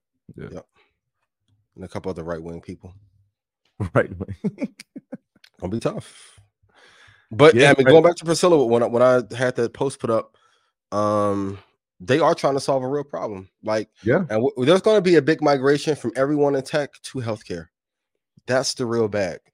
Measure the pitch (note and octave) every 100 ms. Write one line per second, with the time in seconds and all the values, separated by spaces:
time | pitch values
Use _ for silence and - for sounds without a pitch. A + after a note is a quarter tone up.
0 | _ _ _ - - F2 - _ _ _
1 | _ _ _ _ _ _ _ - F#2 G#2
2 | F#2+ F2 D#2+ E2+ E2 E2+ - F2+ F#2 F2+
3 | _ _ _ _ _ _ _ - F#2+ -
4 | - F2+ - G2 G#3+ - C#4+ - - -
5 | - - _ _ _ _ F#2 A2+ - A3
6 | - - - _ _ _ _ _ _ _
7 | _ _ - A2 D3 A#2 C#3+ C#3 C3 D#3
8 | E3 E3+ D#3+ D#3+ F#3 D#3+ A#2+ A#2 A2+ A#2
9 | B2+ B2+ G#2+ A#2 B2+ B2+ A#2 - C#3 -
10 | A#2+ A2+ - _ _ _ _ _ - G2+
11 | G#2 G#2 G#2 G2+ G2 G2 _ _ _ _
12 | F2+ C3+ D#3+ E3+ D#3 C3+ - C3+ B2+ C#3+
13 | C#3+ - C#3+ G2 F#2+ _ G#2 A2 G#2 _
14 | G#2 D3+ E3 A2 C3 - B2+ F#3 A3 G#3+
15 | F3+ E3 C3+ D#3 D3 C#3+ C3 C#3+ D#3 D3
16 | A#2+ A#2+ C3+ D3+ C#3+ C#3 B2+ D#3 C#3 _
17 | - C3+ A#2 G#2+ - F2 E2 _ _ _
18 | _ _ _ _ - B2+ C3 - B2 A#2
19 | G#2+ G2+ F#2 D2+ _